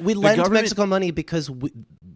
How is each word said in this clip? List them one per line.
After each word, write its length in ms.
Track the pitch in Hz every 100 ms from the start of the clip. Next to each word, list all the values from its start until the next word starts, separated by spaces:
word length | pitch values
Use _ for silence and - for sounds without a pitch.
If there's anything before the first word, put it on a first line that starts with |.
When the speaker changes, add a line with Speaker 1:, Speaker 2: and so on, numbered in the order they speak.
| 170
Speaker 1:
we 80 |
Speaker 2:
The 60 | 202
Speaker 1:
lend 160 | 202 214
Speaker 2:
government 280 | 180 220
Speaker 1:
Mexico 220 | 214 202 202
money 240 | 190 180
because 400 | 156 156 165 143
we, 220 | 127 131 117 - - 185